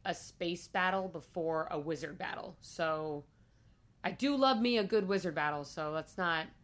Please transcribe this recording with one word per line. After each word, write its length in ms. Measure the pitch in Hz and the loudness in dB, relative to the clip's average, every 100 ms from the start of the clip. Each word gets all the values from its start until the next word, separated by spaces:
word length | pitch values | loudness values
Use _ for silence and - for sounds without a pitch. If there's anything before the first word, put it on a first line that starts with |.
a 100 | - | -6
space 540 | 170 - - 175 175 - | -4 -6 -6 -4 -4 -4
battle 400 | 190 185 190 185 | 0 2 2 -2
before 580 | 160 - 180 160 160 160 | -8 -8 -2 0 0 0
a 80 | 156 | -2
wizard 380 | 147 156 160 - | -2 -4 -6 -6
battle. 380 | 190 - - - | -6 -6 -10 -14
So 640 | - - 160 156 156 147 - _ - _ - _ _ _ | -12 -2 0 0 -2 -6 -8 _ -20 _ -20 _ _ _
I 60 | - | -6
do 240 | 180 269 277 | 0 0 4
love 240 | 262 226 | 6 6
me 180 | 240 233 | 4 4
a 60 | |
good 220 | 196 220 190 | 4 2 4
wizard 280 | 196 180 | 2 0
battle, 300 | 156 151 147 | 0 0 0
so 260 | 139 - 151 | -6 -6 -4
let's 240 | 156 156 - | -4 -6 -2
not, 280 | 175 160 160 - | 0 0 -2 -10